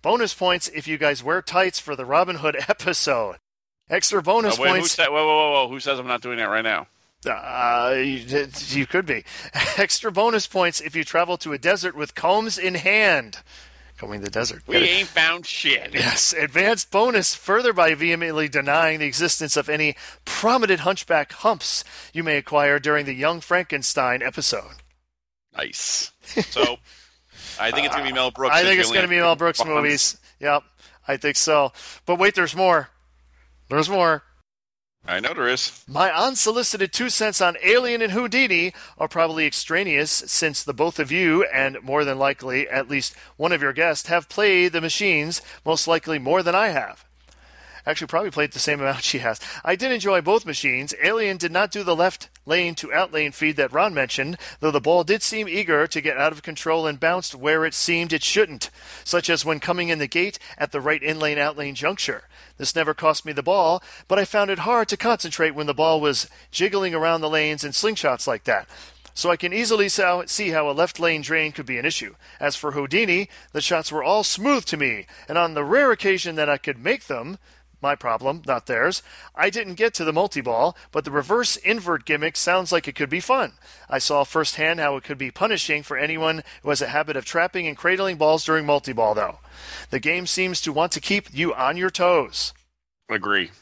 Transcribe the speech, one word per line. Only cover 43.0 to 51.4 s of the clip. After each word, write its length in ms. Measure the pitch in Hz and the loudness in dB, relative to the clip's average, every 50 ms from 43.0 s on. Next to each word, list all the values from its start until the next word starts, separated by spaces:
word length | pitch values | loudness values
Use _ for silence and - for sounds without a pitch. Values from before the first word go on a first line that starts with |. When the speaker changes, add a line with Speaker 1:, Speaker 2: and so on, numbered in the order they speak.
| 123 - - - - - _ | -2 -4 -8 -10 -20 -20 _
Speaker 1:
one 160 | - 151 170 | -4 0 0
of 120 | 175 151 143 | 0 0 0
your 100 | 139 131 | -2 0
guests, 340 | 151 165 170 151 - - - | 2 0 0 0 -2 -2 0
have 200 | 170 175 165 _ | 0 0 0 _
played 440 | - - 214 208 190 180 180 180 160 | -2 2 2 4 6 4 4 4 2
the 80 | 170 | 0
machines, 600 | 160 160 - - 208 196 170 151 147 160 170 - - - - - _ | -2 -2 -2 0 0 2 2 0 0 -2 -4 -6 -6 -8 -20 -8 _
most 220 | 151 165 156 - | 0 0 0 2
likely 320 | 165 165 160 - 160 160 147 | 2 0 0 0 -2 -4 -2
more 240 | 127 131 165 185 175 | 0 2 2 2 2
than 100 | 170 175 | 2 2
I 140 | 190 220 | 2 2
have. 360 | 214 165 139 113 - - - - _ _ _ _ - - _ - - - - - - - - _ | 2 0 -2 -4 -4 -12 -18 -20 _ _ _ _ -20 -20 _ -20 -20 -20 -20 -20 -20 -20 -8 _
Actually, 220 | - 156 - 160 | -4 -4 -4 -4
probably 240 | 135 - 165 208 190 | -2 -2 -2 -2 -2
played 220 | - 151 151 143 | -2 -2 -2 -2
the 80 | - 131 | -2 -4
same 200 | - 151 147 143 | -2 -2 0 0
amount 220 | 139 135 135 123 - | 0 -2 -2 -2 -2
<laughs> 0 | |
she 140 | - - | -4 -4
has. 220 | 131 123 113 110 - - - - - - | -2 -2 -2 -4 -4 -10 -14 -14 -6 -2
I 100 | - 185 | -2 -2
did 160 | 185 240 262 | 0 0 -2
enjoy 300 | 254 226 180 202 196 180 | -2 -2 0 2 2 2
both 240 | 151 165 208 226 - | 2 2 2 2 0
machines. 480 | 170 147 - - 139 123 127 139 147 - - 147 | -2 -8 -4 -2 -2 -2 -2 -4 -8 -4 0 0
Alien 340 | 180 220 226 220 196 190 | 0 2 2 0 -2 -2
did 140 | 175 | -4